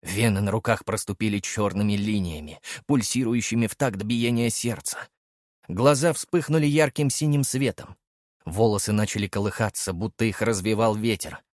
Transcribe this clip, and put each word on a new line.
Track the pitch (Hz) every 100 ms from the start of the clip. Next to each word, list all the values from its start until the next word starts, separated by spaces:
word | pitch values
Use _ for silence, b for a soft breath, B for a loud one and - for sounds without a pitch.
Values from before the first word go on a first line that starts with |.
Вены | - 95 117 98
на | 101
руках | 107 - 110
проступили | - 107 - 95 107 101
черными | - - 104 95 104
линиями, | 101 101 104 90 78 76 - B B -
пульсирующими | 143 104 123 120 120 104 117 113
в | -
такт | 135 98
биения | 104 120 117 120 117
сердца. | - 120 113 - - - _ _ _ _ _ -
Глаза | 90 131 139 170
вспыхнули | 147 - 175 147 160 147
ярким | 147 147 - 143
синим | - 151 143
светом. | 135 135 135 - - - _ _ _ _ -
Волосы | 87 113 104 -
начали | 107 107 104 101
колыхаться, | 104 101 - 107 - -
будто | 87 104 - 113
их | 98
развевал | 110 107 95 107 113 107
ветер. | 113 104 - - _